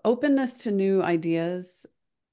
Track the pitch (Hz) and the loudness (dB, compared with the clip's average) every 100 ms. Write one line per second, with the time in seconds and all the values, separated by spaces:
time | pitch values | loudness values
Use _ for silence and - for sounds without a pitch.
0 | - 240 294 269 254 - 240 202 190 190 | 0 2 2 2 0 -4 -4 0 2 2
1 | 165 170 165 165 165 180 180 - - _ | 2 0 0 -2 -2 -4 -6 -8 -10 _
2 | _ _ _ | _ _ _